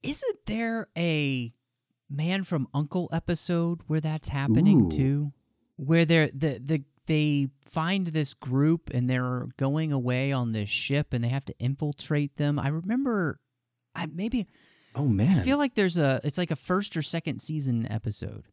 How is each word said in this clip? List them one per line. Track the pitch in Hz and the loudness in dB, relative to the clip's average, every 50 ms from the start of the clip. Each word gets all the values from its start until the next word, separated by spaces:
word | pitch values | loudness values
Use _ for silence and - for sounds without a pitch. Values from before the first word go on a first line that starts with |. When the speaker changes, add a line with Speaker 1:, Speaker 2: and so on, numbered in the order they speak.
| - | -6
Speaker 1:
Isn't | 262 294 - 554 494 392 - _ | -6 -8 -4 -4 -6 -6 -6 _
there | - 208 226 233 226 226 226 202 _ _ | -6 -4 -4 -2 -2 -4 -6 -6 _ _
a | 170 170 170 160 151 147 139 135 127 120 117 - _ _ _ _ _ _ _ _ _ _ _ | -2 0 0 0 0 0 0 0 -2 -4 -6 -10 _ _ _ _ _ _ _ _ _ _ _
Man | 139 143 156 170 185 196 185 | -6 -4 -2 -2 -2 -2 -2
from | - 180 147 131 - - | -2 -2 -2 -2 -2 -2
uncle | 139 151 143 - 185 175 - - | -2 -2 0 -2 -4 -2 -2 -4
episode | 165 - - 175 160 - - 175 170 170 170 175 165 - | -4 -2 -2 -4 -4 -2 -2 0 0 0 0 -2 -4 -4
where | - 151 160 | -2 -2 0
that's | 151 156 156 156 - - | 0 -2 -4 -4 -6 -4
happening | 139 139 139 135 110 123 170 202 202 143 104 | -4 -2 2 4 4 6 8 8 8 8 6
Speaker 2:
Ooh. | 85 | 4
Speaker 1:
too? | 78 - 135 131 139 147 147 143 - _ _ _ _ _ _ _ _ | 2 2 2 2 2 0 -2 -4 -6 _ _ _ _ _ _ _ _
Where | - 135 135 165 170 170 | -10 0 2 4 4 6
they're, | 151 165 165 156 - - | 6 6 4 4 2 0
the, | 139 156 156 135 - 127 | -2 -2 -2 -2 -4 -2
the, | 139 160 147 135 _ _ _ _ | -2 -2 -2 -2 _ _ _ _
they | - 160 151 151 151 147 143 139 135 _ _ _ | 0 2 2 4 2 2 2 0 -2 _ _ _
find | - - 165 160 170 196 196 185 | -8 -6 -4 -2 0 0 0 -2
this | 165 156 156 147 135 - | 0 0 -2 -2 -2 -4
group | _ - 127 127 135 147 156 165 165 _ - - | _ -6 0 2 4 4 4 4 2 _ -4 -2
and | 123 123 123 | 0 0 2
they're | 127 127 127 127 127 123 123 123 - | 0 0 0 -2 -2 -4 -6 -8 -4
going | - 135 135 143 156 160 156 | -2 -2 0 0 0 0 0
away | 143 135 120 123 123 127 135 139 | -2 0 0 0 0 0 0 0
on | 139 131 123 117 | 0 -2 -2 -2
this | 110 110 104 101 | -2 -2 -4 -2
ship | - - - - 139 143 151 _ - | -4 -4 -2 0 0 0 0 _ -2
and | 120 117 | -2 -2
they | 120 | 0
have | 127 139 - | -2 -4 -4
to | - - _ | -8 -10 _
infiltrate | - 123 139 - 156 147 143 - - - 156 147 147 139 _ | -4 -4 -2 -2 -4 -6 -4 -8 -4 -2 0 0 0 -2 _
them. | - 147 147 147 | -2 0 0 0
I | 147 - 139 | 0 -2 -2
remember, | 151 156 175 185 233 254 277 262 226 202 175 151 - _ _ _ _ _ _ _ _ _ _ _ _ | -4 -4 -4 -2 -2 -2 0 0 0 0 0 -2 -4 _ _ _ _ _ _ _ _ _ _ _ _
I, | - 180 | -8 -8
maybe | 156 - 170 202 226 240 240 196 _ _ _ _ _ _ _ _ _ _ | -6 -6 -6 -4 -2 -2 -2 -4 _ _ _ _ _ _ _ _ _ _
Speaker 2:
Oh, | 120 147 | -2 0
man. | 139 107 95 110 160 190 143 | 2 2 4 4 4 4 4
Speaker 1:
I | - | 4
feel | 262 277 285 | 2 2 2
like | 294 262 _ | 2 0 _
there's | 220 202 185 165 | 2 2 2 2
a, | 170 147 139 131 123 - | 2 2 2 2 2 -2
it's | 147 - - | -4 -2 -2
like | 180 160 | -2 -2
a | 160 | -4
first | - - - 185 196 202 - - | -8 -2 -2 -2 -2 -2 -4 -4
or | 165 147 | -6 -4
second | - - 165 - 160 131 - | -4 -4 -4 -4 -4 -6 -6
season | - - 156 156 139 131 120 113 113 - | -8 -6 -6 -4 -2 0 0 0 -2 -2
episode. | 107 110 - 113 104 - - 95 - - - _ | -4 -4 -4 -6 -6 -6 -8 -10 -10 -12 -18 _